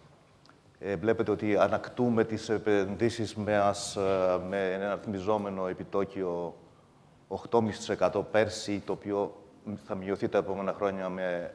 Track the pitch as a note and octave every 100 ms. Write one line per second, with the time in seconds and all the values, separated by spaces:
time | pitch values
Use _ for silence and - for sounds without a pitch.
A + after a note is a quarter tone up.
0 | - - _ _ - - _ - F#2+ F#2+
1 | G#2+ A2+ G#2+ G2+ G#2+ G2 G2 G2+ - -
2 | B2 A2+ A2 G#2+ - G#2+ G#2+ G2+ F#2+ G2
3 | A#2+ - G#2 - G#2 G#2 G2+ G2 - G#2
4 | F#2+ F#2+ F#2 F2+ F#2 G2 F#2+ F#2+ G2+ F#2+
5 | - G2 F#2 G#2+ G2+ F#2+ F#2 F2+ F2 G2
6 | F#2+ G2 F2+ F2 E2+ - - - _ _
7 | - - - G2 - A#2 A2 F#2+ - G2
8 | G#2+ G2+ F#2 G#2+ G#2+ - - G2+ - F#2
9 | G2+ G2+ G2 - - - A2 G2+ - G2
10 | F#2+ G2 A2 G#2 G2 F#2+ F#2+ E2+ G2+ F#2+
11 | F#2 F#2 F#2 F2 E2+